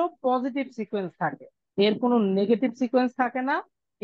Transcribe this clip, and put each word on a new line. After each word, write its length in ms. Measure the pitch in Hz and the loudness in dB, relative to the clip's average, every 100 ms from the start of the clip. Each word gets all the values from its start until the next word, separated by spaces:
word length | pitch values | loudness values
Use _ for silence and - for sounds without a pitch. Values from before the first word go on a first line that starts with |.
| 349 - 262 | -2 -2 -2
positive 380 | 254 262 254 262 240 | 0 -2 -4 -6 -8
sequence 340 | 214 208 180 - | -6 -4 -6 -4
থাকে, 220 | 165 - - _ _ - 208 | -6 -6 -20 _ _ 0 2
এর 80 | 214 | 2
কোনো 120 | 247 240 196 190 | 2 2 2 2
negative 340 | 202 226 262 240 | 2 2 0 -2
sequence 300 | 247 254 247 - | 0 0 0 0
থাকে 200 | 247 254 262 | -4 -2 -4
না, 60 | 320 - _ _ - | -4 -6 _ _ -4